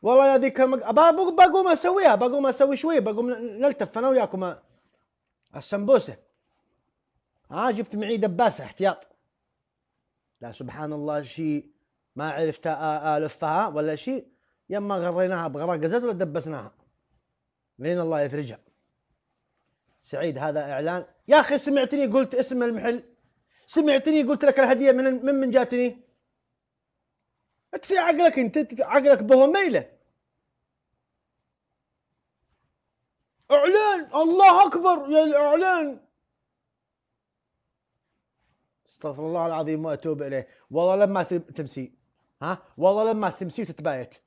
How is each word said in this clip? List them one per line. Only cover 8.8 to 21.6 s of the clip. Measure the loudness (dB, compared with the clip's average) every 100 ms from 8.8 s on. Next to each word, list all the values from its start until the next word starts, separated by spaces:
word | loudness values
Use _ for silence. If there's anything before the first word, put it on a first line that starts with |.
| -2 -2 -12 _ _ _ _ _ _ _ _ _ _ _ _ _
لا | -20
سبحان | -16 -16 -12 -10
الله، | -8 -6 -8
شيء | -8 -8 -4 -4 -8 _ _ _ _ -10
ما | -8
عرفت | -4 -4 -4 -8
أ-، | -6 -4 -4 -2 -2
ألفها | -4 -6 -4 -2 -2
ولا | -4 -4 -6
شيء، | -6 -8 -10 _ _ _ _
يما | -8 -4 -4
غريناها | -4 -2 -2 -2 -6
بغراء | -6 -4 -4
قزاز | -2 -2
ولا | -4
دبسناها. | -4 -4 -6 -8 -12 -14 _ _ _ _ _ _ _ _ _ _ _
لين | -6 -4
الله | -4 -2
يفرجها. | -4 -6 -10 -14 _ _ _ _ _ _ _ _ _ _ _ _ _ _
سعيد، | -14 -6 -6 -4
هذا | -6 -6 -6
إعلان. | -6 -6 -6 -10 _ 4
يا | 4
أخي | 6
سمعتني | 0